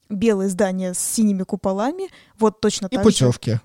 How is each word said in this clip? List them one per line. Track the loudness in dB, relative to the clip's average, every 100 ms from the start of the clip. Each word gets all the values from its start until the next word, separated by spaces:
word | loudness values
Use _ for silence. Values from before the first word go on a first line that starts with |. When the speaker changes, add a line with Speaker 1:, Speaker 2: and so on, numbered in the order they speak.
| -10
Speaker 1:
белые | -2 0 2 0
здания | 0 -2 0 -4
с | -4
синими | -6 0 2 2
куполами, | -4 -4 -4 -2 -2 -4 -10 -14 _ 0
вот | 0 2
точно | -2 -2 -4
Speaker 2:
И | 2
Speaker 1:
так |
же. | 4
Speaker 2:
путёвки. | 4 2 0 -2 -4